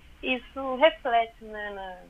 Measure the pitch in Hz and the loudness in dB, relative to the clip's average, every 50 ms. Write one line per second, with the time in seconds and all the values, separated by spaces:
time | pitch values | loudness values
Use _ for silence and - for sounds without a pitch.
0 | - - - - - - 254 240 - - - 269 269 269 254 247 285 320 320 - | -20 -20 -18 -10 -4 -4 -4 -4 -4 -8 -10 -8 -4 -4 4 6 6 6 6 2
1 | - 269 233 233 226 226 - - 226 214 214 208 208 208 202 196 190 185 185 180 | 0 0 2 2 2 0 -4 -14 -16 -14 -10 -10 -8 -8 -8 -10 -10 -12 -12 -14
2 | 180 | -18